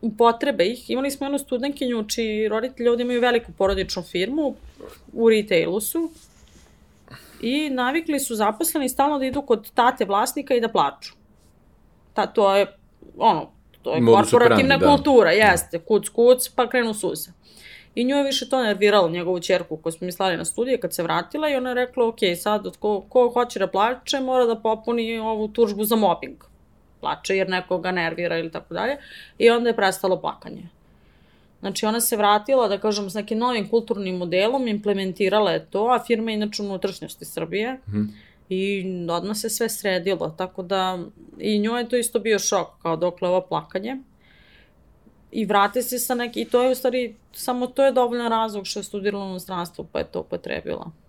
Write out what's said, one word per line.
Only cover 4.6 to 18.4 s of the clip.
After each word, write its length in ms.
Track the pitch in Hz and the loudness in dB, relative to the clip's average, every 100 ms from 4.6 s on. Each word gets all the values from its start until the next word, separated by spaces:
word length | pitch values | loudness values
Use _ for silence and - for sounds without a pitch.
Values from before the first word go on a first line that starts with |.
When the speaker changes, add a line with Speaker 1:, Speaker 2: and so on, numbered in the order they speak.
| - - - - - | -16 -20 -20 -20 -16
Speaker 1:
u 160 | - 226 | 2 4
retailu 500 | 220 208 165 165 185 | 4 4 2 2 -2
su, 280 | 214 330 330 - - _ - - - _ _ _ _ - - - | -4 -4 -4 -8 -20 _ -20 -20 -20 _ _ _ _ -20 -20 -8
i 280 | 226 269 302 | -2 -2 -2
navikli 500 | 262 247 302 330 285 | -2 0 -2 -2 -4
su 160 | - 226 | -2 0
zaposleni 540 | 208 214 320 320 262 | 0 0 -2 -2 -2
stalno 300 | - 285 294 | 0 0 2
da 60 | 262 | -2
idu 160 | 262 | -4
kod 300 | - 220 - | -2 -2 -2
tate 320 | - 247 262 202 | 2 2 2 -2
vlasnika 500 | 202 254 - - 247 | 0 0 -4 -2 0
i 60 | |
da 80 | 226 | 0
plaču. 440 | 202 143 - - - _ _ _ _ _ _ _ _ _ | 0 0 -2 -20 -20 _ _ _ _ _ _ _ _ _
Ta, 120 | - 202 | -4 -2
to 300 | - 202 196 | 2 4 4
je, 100 | 196 - _ _ - - | 2 -2 _ _ -20 0
ono, 320 | 226 170 - _ _ _ | 2 2 -2 _ _ _
to 120 | - 151 | -4 2
je 60 | |
Speaker 2:
Modus 300 | 117 113 - | 8 8 8
Speaker 1:
korporativna 440 | 123 120 113 98 269 | 6 8 6 4 4
Speaker 2:
operandi, 100 | - | 6
da. 100 | 285 | 4
Speaker 1:
kultura, 300 | 294 262 185 | 6 6 6
Speaker 2:
Da. 60 | |
Speaker 1:
jeste, 480 | 185 214 175 - 170 | 6 6 4 0 -10
kuc, 300 | - 214 208 | 0 0 0
kuc, 400 | - 233 254 - | 4 6 6 4
pa 200 | - - | -2 0
krenu 240 | 254 233 | 0 -2
suze. 380 | 214 180 - - - _ - - - - - | -2 -6 -6 -10 -18 _ -20 -20 -20 -14 -4
I 80 | |
nju 120 | 247 285 | 0 2
je 80 | |
više 260 | 277 269 | 0 -2